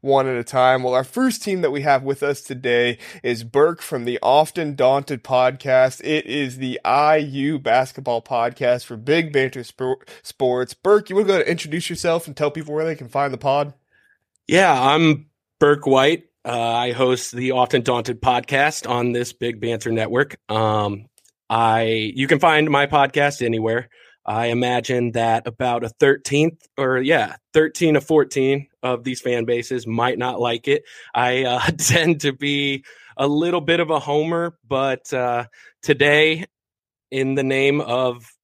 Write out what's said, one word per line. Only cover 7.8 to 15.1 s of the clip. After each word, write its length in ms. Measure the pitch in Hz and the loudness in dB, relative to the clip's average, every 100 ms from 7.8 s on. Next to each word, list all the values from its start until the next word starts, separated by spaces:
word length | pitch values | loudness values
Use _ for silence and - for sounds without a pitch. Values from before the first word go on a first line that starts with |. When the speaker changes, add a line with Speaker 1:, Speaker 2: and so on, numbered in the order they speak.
| 131 - 135 117 | 0 -6 -4 -4
Speaker 1:
podcast 640 | - 123 120 123 123 123 | -2 -2 -2 -2 -2 -2
for 140 | - 113 | -4 -12
Big 340 | 120 160 165 | 0 0 2
Banter 320 | 147 135 131 | 0 0 -4
Spor-, 400 | 117 _ 127 131 - - | -16 _ -4 -4 -8 -20
Sports. 520 | - - 131 123 127 | -20 -2 0 0 -4
Burke, 340 | - 196 208 208 | -4 2 2 2
you 80 | 190 | 0
wanna 100 | 202 | 2
go 60 | |
ahead 100 | 190 - | 2 0
and 40 | |
introduce 380 | 170 156 160 - | -2 -4 -8 -6
yourself 380 | 170 170 170 165 | -4 -2 -2 -4
and 100 | 139 | -4
tell 140 | 147 | -4
people 240 | 160 151 | -4 -8
where 100 | 151 | -4
they 100 | 160 151 | -4 -6
can 120 | 123 | -6
find 240 | 135 143 | -4 -2
the 60 | 127 | -2
pod? 340 | 139 139 147 - _ _ _ _ _ _ - | 0 0 -2 -10 _ _ _ _ _ _ 0
Speaker 2:
Yeah, 320 | 175 190 135 | 2 4 4
I'm 520 | 135 151 165 | 4 4 4